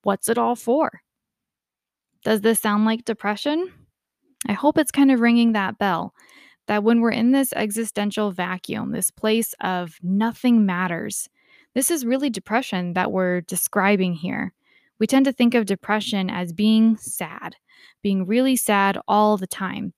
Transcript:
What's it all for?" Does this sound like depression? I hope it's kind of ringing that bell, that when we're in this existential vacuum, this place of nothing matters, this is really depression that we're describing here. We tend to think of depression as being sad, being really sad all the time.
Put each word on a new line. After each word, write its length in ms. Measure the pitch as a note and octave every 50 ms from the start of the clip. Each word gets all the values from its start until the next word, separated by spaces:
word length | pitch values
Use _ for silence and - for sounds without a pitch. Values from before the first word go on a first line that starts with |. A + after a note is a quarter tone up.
What's 260 | _ G3+ G3 - - -
it 100 | A#3 A#3+
all 160 | A#3 A#3 B3
for?" 480 | A#3 - A#3 B3 D4+ D#4 - - F3 _ _ _ _ _ _ _ _ _ _ _ _ _ _ _ _ _ _ _ _ _ _ _ _ _
Does 160 | - A3 G#3+
this 180 | G3+ A3+ A3+ -
sound 240 | - G#3+ G#3 G#3 G#3+
like 200 | A3 A3+ A3+ -
depression? 680 | - A3 _ - G3+ G#3 G#3 - C#4+ D4+ E4 F#4 F#4 - _ _ _ _ _ _ _ _ _ _ _ _ _ -
I 60 | -
hope 260 | G3+ - - D4 D#4 E4
it's 140 | D4 -
kind 180 | - C#4 C#4 C4+
of 100 | C4+ A#3
ringing 320 | A#3 A#3 A#3 A#3 A#3 A#3
that 260 | A3 G#3 G3 F#3+ G#3 _
bell, 360 | G#3 G3 F3 E3 - G3 _ _ _ _ _ - _ _ _ _ _
that 180 | - G#3 G#3+ G3+
when 160 | A3 A#3 A#3
we're 100 | A3+ A#3
in 220 | - - A3+ B3
this 200 | C4+ C#4 C4+ - -
existential 760 | - G#3+ G#3+ G3+ A3 A3+ G#3 - G#3 G#3 G#3 - G#3+ G#3+ G#3
vacuum, 640 | F3+ F#3+ F3+ F3+ F#3 F3+ - - - G#3 - C3+
this 180 | - - F#3+ -
place 440 | _ - - A3 G#3+ A3+ A3+ - - _
of 380 | - F#3 F#3 F3+ F3+ E3 - -
nothing 600 | F3+ F3 F#3+ G3+ A3 A#3 A3+ - - B3 A#3+ A3+ G#3
matters, 640 | F#3+ F3+ F3+ F#3 F3+ E3+ E3 - G#3 - - - _ _ _ _ _ _ _ _ _ _
this 160 | B3 C#4 -
is 160 | E4+ D4+ B3
really 240 | A#3 B3+ C4+ C#4+ C#4+
depression 640 | G#3+ F#3+ _ - G#3 A#3+ C4 - - F3+ F3+ F3
that 180 | F3 F#3 F#3 -
we're 300 | - F#3 F#3 F3+ F3+ F3+
describing 760 | E3+ - F#3 F3+ - - - G#3 F#3+ G3 G#3 F#3 F#3 F3+ F3
here. 400 | D#3 E3 - - - - F#3 _ _ _ _ _ _ _ _ _ _
We 100 | A3 -
tend 160 | C4 C4 C4+
to 80 | C#4
think 220 | B3 - B3 A#3+ B3
of 120 | A#3+ A3
depression 640 | F#3+ G3+ - - - G#3 G#3+ G3+ - A3 G3 F#3 F#3
as 220 | - F3+ F3+ E3+
being 440 | E3 E3 G#3 A3 A3 A3 A3+ A3+ A3
sad, 600 | G#3 - - - - F3+ D#3 - - - E3 - _ _ _ _ _ - - _ _
being 220 | - G3+ G3 F#3+ F#3
really 300 | F3+ A3 A#3+ C4 C4+ C4
sad 440 | A#3+ - - G#3 G3+ G3 G3 G3 - - -
all 280 | G3 G#3 G#3+ G#3+ G#3+
the 120 | F#3+ F#3+ -
time. 440 | - - G3 F3+ G3 G3+ G3+ F#3 -